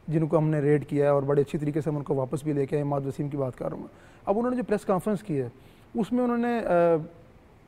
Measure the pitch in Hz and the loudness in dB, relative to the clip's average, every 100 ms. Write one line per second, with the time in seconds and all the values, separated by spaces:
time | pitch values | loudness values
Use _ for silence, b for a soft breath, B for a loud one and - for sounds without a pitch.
0 | - 160 156 160 156 156 143 147 135 147 | -2 0 2 2 2 2 4 2 2 0
1 | 143 143 135 147 139 165 151 151 156 147 | 2 2 4 2 2 -2 -2 -2 -2 -4
2 | 139 139 131 147 151 147 135 151 143 143 | -2 -2 -2 -4 -2 -2 0 -2 -2 -2
3 | 139 127 147 143 131 - - - - b | -4 -4 -6 -4 -4 -4 -8 -8 -12 b
4 | b b - 202 240 254 208 208 - 185 | b b -2 0 0 -2 -2 -2 0 0
5 | 214 202 - 143 120 - b b b 233 | 0 -2 -2 -4 -4 -8 b b b -4
6 | 226 247 247 240 240 233 - 175 170 165 | -2 0 0 0 0 -2 2 4 6 4
7 | 156 - - - - - | 0 -12 -20 -20 -20 -20